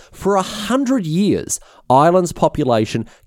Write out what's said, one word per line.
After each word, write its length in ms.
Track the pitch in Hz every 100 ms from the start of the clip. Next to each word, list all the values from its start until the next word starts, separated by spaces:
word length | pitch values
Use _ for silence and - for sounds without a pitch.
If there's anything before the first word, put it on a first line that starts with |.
| -
For 240 | - 190 202
a 80 |
hundred 640 | 247 214 208 262 254 262 160
years, 520 | 165 202 92 - - - - -
Ireland's 420 | 131 160 185 180
population 760 | - 160 - 131 113 107 120 107 _